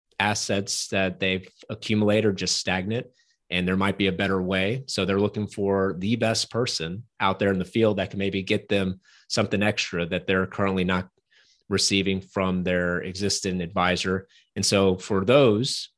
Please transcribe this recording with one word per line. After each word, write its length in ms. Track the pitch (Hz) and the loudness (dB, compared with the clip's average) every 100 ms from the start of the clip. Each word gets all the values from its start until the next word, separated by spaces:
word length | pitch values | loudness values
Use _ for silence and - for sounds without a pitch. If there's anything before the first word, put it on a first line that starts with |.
| _ - | _ -2
assets 720 | 101 110 - 101 101 - - | -2 0 -2 -2 -2 -6 -2
that 300 | 101 95 87 | 0 0 0
they've 300 | 95 92 - - - | -2 -2 -6 -18 -14
accumulated 580 | - - 107 104 107 107 | -8 -2 2 4 4 2
are 80 | |
just 240 | 92 92 - | 0 -2 -2
stagnant, 500 | 92 92 95 113 - _ _ _ - | -2 -2 -2 -6 -8 _ _ _ -6
and 180 | 90 90 | -2 0
there 80 | 95 | 2
might 220 | 98 95 | 0 2
be 80 | 95 | 0
a 60 | |
better 280 | 87 98 95 | 0 0 0
way. 440 | 92 95 95 131 131 | 0 0 0 -2 -4
So 160 | - | -2
they're 160 | 92 98 | 0 2
looking 280 | 104 107 101 | 0 -2 -6
for 480 | - 98 98 95 87 | -4 0 0 0 -2
the 180 | 101 117 | -2 0
best 360 | 113 110 - | 0 0 -2
person 540 | 113 127 - 82 98 - - | -2 -2 -4 -6 -8 -12 -2
out 200 | 98 95 | 0 2
there 120 | 98 | 2
in 60 | 95 | 0
the 80 | 90 | 0
field 320 | 117 110 101 | 2 2 2
that 140 | 90 | -2
can 80 | 98 | -4
maybe 240 | 98 98 | -4 -2
get 260 | 92 104 - | -2 -2 0
them 300 | 101 92 92 _ - - | 0 0 -4 _ -20 -4
something 340 | 117 104 98 | -2 0 0
extra 420 | 104 104 - 87 85 | 0 0 -4 -4 -2
that 220 | 90 - | -2 0
they're 180 | 95 92 | 0 0
currently 380 | - 98 95 | 0 0 0
not 260 | 92 92 92 _ _ _ _ _ - | 0 0 -4 _ _ _ _ _ -4
receiving 520 | 98 - 98 95 95 | -2 2 2 2 -2
from 420 | - 98 92 92 | -4 -2 0 0
their 360 | 90 90 87 87 | 0 0 0 -2
existing 580 | 92 92 101 - 98 92 | -6 -4 -4 -2 -4 -4
advisor. 640 | 85 95 90 90 92 95 - _ _ 101 | -4 0 0 0 -2 -4 -6 _ _ -4
And 100 | - | 2
so 300 | 101 98 92 | 4 4 2
for 300 | - 98 95 | 0 0 4
those 640 | 139 127 104 - - - | 6 6 4 0 -6 -10